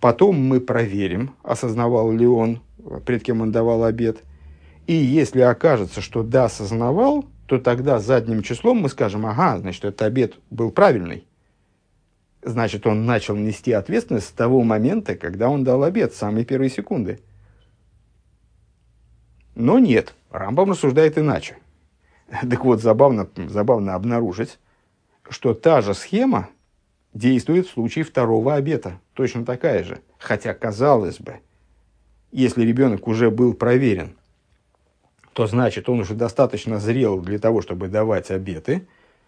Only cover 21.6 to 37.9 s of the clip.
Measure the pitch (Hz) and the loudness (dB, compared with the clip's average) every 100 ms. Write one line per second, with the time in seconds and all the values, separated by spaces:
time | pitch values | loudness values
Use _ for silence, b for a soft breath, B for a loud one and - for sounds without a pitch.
21.6 | _ _ _ _ _ _ - - 123 120 | _ _ _ _ _ _ -14 -8 -4 0
22.6 | 131 113 113 110 139 110 90 - 82 104 | 2 2 4 6 4 4 -4 -10 -8 -2
23.6 | 107 117 98 92 117 117 113 92 - - | 0 2 0 -4 -2 -2 -2 -4 -8 -10
24.6 | _ _ _ _ _ _ - - 123 110 | _ _ _ _ _ _ -18 -4 -2 2
25.6 | 165 147 101 95 - 202 262 98 92 _ | 4 4 2 -4 -2 0 2 0 -4 _
26.6 | _ _ _ _ _ 107 123 127 - 175 | _ _ _ _ _ -2 2 2 2 0
27.6 | 180 - 113 156 156 - 117 113 127 147 | 0 -4 -4 -4 -4 -2 2 2 2 0
28.6 | 139 147 - 90 _ - 127 117 117 123 | 0 -4 -6 -16 _ -4 -4 -4 -6 -4
29.6 | 165 101 80 - _ _ - 107 113 95 | -2 -2 -4 -12 _ _ -6 -6 -6 -6
30.6 | 113 104 143 123 92 - - - _ _ | -6 0 2 2 0 -8 -14 -16 _ _
31.6 | _ _ _ _ _ _ _ - 123 123 | _ _ _ _ _ _ _ -2 0 2
32.6 | 117 120 135 98 - 110 117 110 123 - | 0 2 2 0 -2 2 2 4 2 2
33.6 | 120 127 131 92 82 - _ _ _ _ | 2 2 2 -2 -6 -16 _ _ _ _
34.6 | _ _ _ _ _ _ _ - 107 120 | _ _ _ _ _ _ _ -4 -2 0
35.6 | 120 - 123 120 95 110 117 - 120 107 | 0 -2 -2 -2 -2 -4 -4 0 0 0
36.6 | 113 107 104 123 113 95 87 104 110 110 | -6 -4 -2 0 0 -2 -4 -2 0 0
37.6 | 98 92 92 | -2 -8 -4